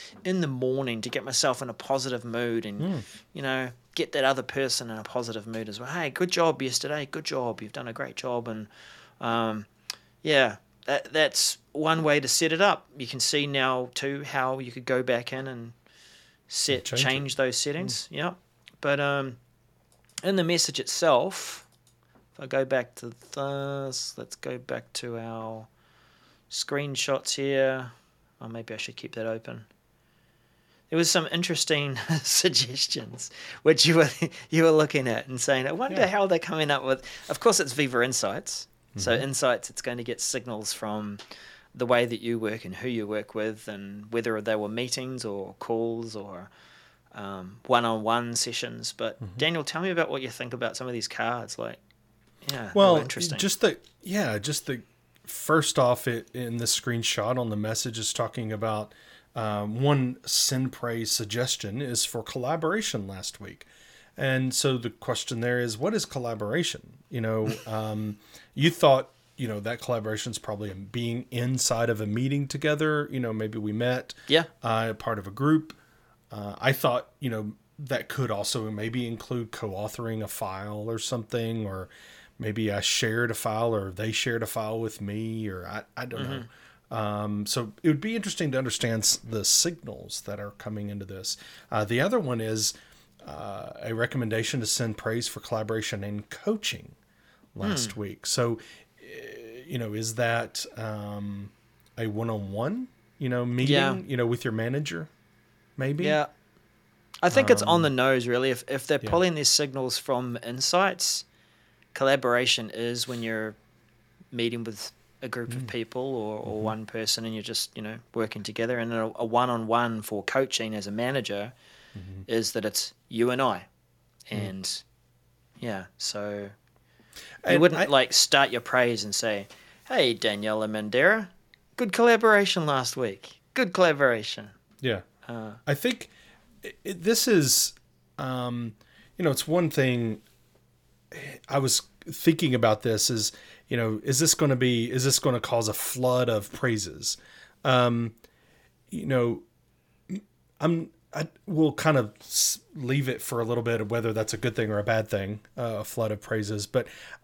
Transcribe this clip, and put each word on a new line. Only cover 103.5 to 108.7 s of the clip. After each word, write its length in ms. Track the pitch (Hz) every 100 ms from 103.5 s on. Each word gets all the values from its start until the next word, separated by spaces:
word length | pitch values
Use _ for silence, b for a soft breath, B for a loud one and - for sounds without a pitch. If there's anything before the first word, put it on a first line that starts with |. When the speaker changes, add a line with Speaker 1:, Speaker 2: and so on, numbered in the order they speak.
| 123 135
Speaker 1:
Yeah. 220 | 143 135 127 -
Speaker 2:
you 80 | 127
know, 100 | 117
with 200 | 120 127
your 80 |
manager, 560 | 110 117 139 151 85 156 _ _ _ _ _ _ -
maybe? 300 | 131 147 170
Speaker 1:
Yeah. 220 | 151 147 _ _ _ _ _ _ _ _ -
I 60 | 175
think 200 | 269 269
it's 140 | 233
on 140 | - 170
Speaker 2:
Um, 40 |
Speaker 1:
the 80 | 156
nose, 380 | 127 131 131 120
really. 220 | 123 131
If, 120 | 120
if 180 | -